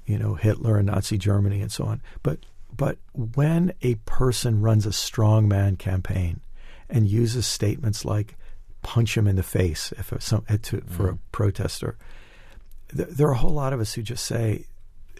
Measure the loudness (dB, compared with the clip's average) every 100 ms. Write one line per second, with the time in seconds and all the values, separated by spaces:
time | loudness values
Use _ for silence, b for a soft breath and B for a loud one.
0 | -4 -2 -2 0 2 4 6 6 4 2
1 | 0 0 2 4 2 0 -4 -4 -4 -4
2 | B B -4 -4 -10 -18 -12 -2 -2 -2
3 | -10 -8 -4 2 2 4 0 0 -2 -2
4 | 2 4 4 4 2 4 6 4 4 -2
5 | -4 2 4 6 4 4 2 0 -2 -2
6 | -2 -2 -2 -4 -10 b b b b 2
7 | 4 4 2 0 -4 -2 -2 0 -2 -2
8 | -2 -2 -4 -10 b b b -14 -2 0
9 | 2 2 2 2 0 0 0 0 -8 -8
10 | -8 -6 0 -2 0 -2 -2 -8 -6 -2
11 | -2 -2 -8 0 0 0 -4 -4 -8 -8
12 | b b b b b b -18 -18 -10 -6
13 | -4 2 2 6 6 4 2 -2 -2 -4
14 | -6 -6 -4 -2 0 -2 -6 -16 -18 -18
15 | -18